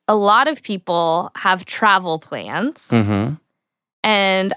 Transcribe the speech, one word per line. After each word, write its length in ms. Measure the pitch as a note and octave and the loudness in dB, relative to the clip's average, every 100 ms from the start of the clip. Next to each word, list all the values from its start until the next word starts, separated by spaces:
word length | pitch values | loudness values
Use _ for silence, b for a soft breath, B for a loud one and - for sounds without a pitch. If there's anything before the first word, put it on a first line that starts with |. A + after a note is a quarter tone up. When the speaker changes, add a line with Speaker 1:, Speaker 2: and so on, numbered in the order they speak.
| - | -2
Speaker 1:
a 80 | G#3+ | 2
lot 320 | G3+ A3+ C#4+ | 4 4 2
of 120 | D4 | -2
people 680 | - F#3+ - E3+ E3 E3 - - | -8 -8 -2 0 0 0 -4 -4
have 280 | G3 F#3 | -2 -2
travel 540 | - - G#3+ F#3+ F3+ D#3 | -4 0 2 2 0 -6
plans. 720 | - C3 F2+ D3+ C4 - - | -8 -12 -8 -6 -6 -6 -2
Speaker 2:
Mm-hmm. 440 | A#2 G#2 G2+ B2 D#3 _ _ _ _ _ - | 0 2 0 -2 -6 _ _ _ _ _ -4
Speaker 1:
And 520 | A3 G#3 F#3+ F#3+ G3 | 0 2 2 2 -2